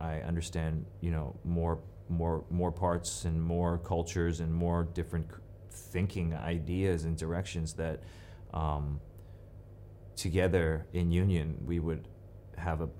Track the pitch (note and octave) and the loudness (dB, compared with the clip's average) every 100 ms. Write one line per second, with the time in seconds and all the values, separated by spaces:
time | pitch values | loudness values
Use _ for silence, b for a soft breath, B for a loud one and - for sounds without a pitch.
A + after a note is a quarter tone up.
0 | E2 D#2 - E2+ E2 E2+ D#2+ D#2+ - - | -4 -2 -2 -2 -2 -2 0 0 -4 -4
1 | F2 D#2+ D2 - - E2+ E2+ D#2+ - - | -2 0 -2 -4 0 2 2 0 -4 -12
2 | - E2 E2+ D#2+ - F2 F2 E2+ F2+ F2 | -2 0 2 0 0 0 2 2 2 2
3 | F2 - F2 D#2+ E2 E2+ E2+ E2+ E2+ E2+ | 0 -4 0 0 2 2 2 2 0 0
4 | E2+ F2+ E2+ E2 D#2+ E2 F2 F2 E2 E2+ | 0 2 2 2 0 2 2 2 0 -2
5 | E2 E2 D#2 - - - - - - F2 | -2 -2 -2 -6 -14 -16 -16 -16 -6 0
6 | F#2 - E2 D#2+ D#2+ E2+ D2 F2 F#2+ E2+ | 0 0 -2 0 0 -2 0 2 4 4
7 | D#2+ D#2+ D#2+ E2+ F#2 F2 D#2 - E2 D#2 | 2 0 0 0 -2 -2 -2 -2 -2 -2
8 | B B B B B - D#2 D2 D2 C#2+ | B B B B B -2 0 2 0 -4
9 | - - B B B B - - - - | -6 -16 B B B B -18 -18 -18 -18
10 | - - F#2+ F2 F2+ F2+ D#2+ D#2+ E2 E2+ | -14 -6 0 4 6 6 6 2 0 2
11 | E2+ E2+ F#2+ F2 D2+ D#2 C#2 E2+ D#2+ D#2+ | 4 6 6 4 2 -2 0 0 0 -2
12 | - - - - - - E2+ D#2+ D#2+ - | -4 -14 -16 -16 -14 -6 -2 0 -2 -6